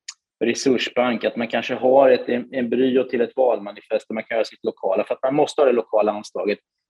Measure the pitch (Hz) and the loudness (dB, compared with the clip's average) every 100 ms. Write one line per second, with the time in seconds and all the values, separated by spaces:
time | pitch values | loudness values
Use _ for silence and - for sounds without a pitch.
0 | - - _ - 113 113 139 120 - - | -20 -20 _ -6 -4 0 0 0 -2 -2
1 | 123 113 110 120 117 120 113 120 127 135 | -2 -2 -4 -4 -4 -4 -4 -2 4 6
2 | 131 123 - 123 117 131 120 123 131 127 | 6 4 2 -4 -4 -6 -2 0 2 2
3 | 127 123 113 - 123 107 101 101 - 107 | 0 -2 -2 0 0 0 -4 -14 -6 -6
4 | - 110 - 117 107 - 113 - 101 95 | -4 -10 -6 -4 -4 -6 -8 -4 -2 -2
5 | - 123 131 147 147 - 135 120 - 110 | -2 -4 -2 0 0 2 2 2 0 0
6 | 104 104 - - 98 101 _ _ _ | 0 -2 -6 -6 -4 -4 _ _ _